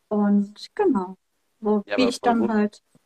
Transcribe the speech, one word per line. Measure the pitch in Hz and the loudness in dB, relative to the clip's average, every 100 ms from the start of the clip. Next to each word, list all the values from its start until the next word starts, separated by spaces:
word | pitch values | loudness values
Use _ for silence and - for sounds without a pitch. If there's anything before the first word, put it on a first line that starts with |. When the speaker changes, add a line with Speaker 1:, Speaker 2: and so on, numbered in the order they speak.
| _ | _
Speaker 1:
Und | 208 208 202 202 - - - | 0 2 2 0 -6 -12 -2
genau, | 403 208 180 185 _ _ _ _ | 0 0 -2 -10 _ _ _ _
wo, | 214 208 202 | -2 -2 -2
Speaker 2:
Ja, | 202 | 0
Speaker 1:
wie | |
Speaker 2:
aber | 247 | 0
Speaker 1:
ich | 240 | 0
Speaker 2:
voll | 240 | -2
Speaker 1:
dann | 233 | 0
Speaker 2:
gut. | 214 | 0
Speaker 1:
halt | 220 208 - _ _ | 0 -2 -4 _ _